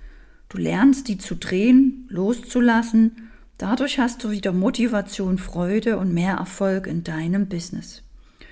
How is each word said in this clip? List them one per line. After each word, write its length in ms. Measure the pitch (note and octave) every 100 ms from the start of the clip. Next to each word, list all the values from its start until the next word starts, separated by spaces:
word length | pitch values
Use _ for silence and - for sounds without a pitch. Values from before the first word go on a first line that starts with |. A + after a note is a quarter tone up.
| - - - - -
Du 100 | F#3
lernst, 500 | E3 F3 C4+ C4+ -
die 100 | F#3+
zu 180 | - E3+
drehen, 720 | - F#3 A3 B3+ C4+ - -
loszulassen. 1160 | F3 G3 A#3+ - B3 A#3+ A3+ A#3 A3 A3+ - - - - -
Dadurch 400 | F#3 B3 C#4 -
hast 260 | A#3+ -
du 60 | A3
wieder 220 | G#3 G3
Motivation, 840 | F3+ F#3 F#3 A3+ G#3+ G3+ - F#3+ F#3
Freude 600 | - F3 F3 G#3 A3+ A3
und 140 | F#3
mehr 220 | E3+ F3+
Erfolg 520 | G3 F3+ - G3 F#3+ F#3+
in 180 | E3+
deinem 440 | E3+ D#3+ E3 G3 G3
Business. 540 | F3 E3+ - - - - - - _ -